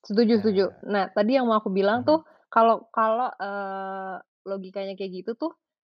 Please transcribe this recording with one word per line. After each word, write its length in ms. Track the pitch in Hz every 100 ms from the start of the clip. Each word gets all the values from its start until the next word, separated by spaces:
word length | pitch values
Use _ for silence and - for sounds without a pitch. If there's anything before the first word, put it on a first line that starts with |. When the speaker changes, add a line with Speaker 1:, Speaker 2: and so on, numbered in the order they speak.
| -
Speaker 1:
Setuju, 320 | 208 226 226
setuju. 260 | 208 190 190
Speaker 2:
Ya. 180 | - -
Speaker 1:
Nah, 240 | 202 190
tadi 240 | - 214
yang 160 | 262 240
mau 80 | 214
aku 160 | 214
bilang 320 | 190 196 233 247
Speaker 2:
Mhm. 0 |
Speaker 1:
tuh, 160 | 311 - _ _
kalau, 320 | 226 226 220 -
kalau, 340 | - 220 226 247
eee, 800 | - 202 202 196 196 190 196 190 185 - _ 190
logikanya 480 | 196 185 196 196
kayak 180 | 190 196 180
gitu 80 | 185
tuh, 180 | 233 311 - _ _